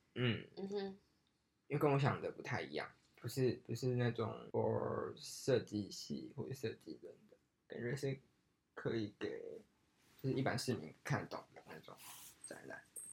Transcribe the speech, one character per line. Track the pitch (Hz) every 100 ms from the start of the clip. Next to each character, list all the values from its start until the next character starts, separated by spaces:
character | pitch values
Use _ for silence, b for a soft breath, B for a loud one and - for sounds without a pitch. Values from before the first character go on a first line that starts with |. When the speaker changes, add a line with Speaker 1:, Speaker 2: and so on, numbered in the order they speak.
| _
Speaker 1:
嗯。 | - 123 101 - -
Speaker 2:
嗯 | 196
哼。 | 202 196 190 _ _ _ _ _ _ _
Speaker 1:
因 | 147
为 |
跟 | 151
我 | 139
想 | 135 90
的 | 82
不 | -
太 | - 98
一 | 73
样， | 73 - - _ -
不 | 123
是， | - 127 - -
不 |
是 | 117 131 123
那 | 120
种 | 113 113 117 113
for | 117 113 113 120 - - -
设 | - - - 120
计 | 95 104 95
系 | - - - -
或 | - 131
者 |
设 | 131 - -
计 | - 71
人 | - - -
的， | - _ _ _
感 | -
觉 | 117
是 | 135 139 135 - _ _ _ _
可 | - - 113
以 | 104 -
给， | - - - - - _ _ _ _ -
就 | 135
是 |
一 | 131
般 | 127 110
市 | -
民 | 117 76 -
看 | - 104 90
懂 | - -
的 | - -
那 | 78
种 | - - - - - -
展 | - - 67
览。 | - - - -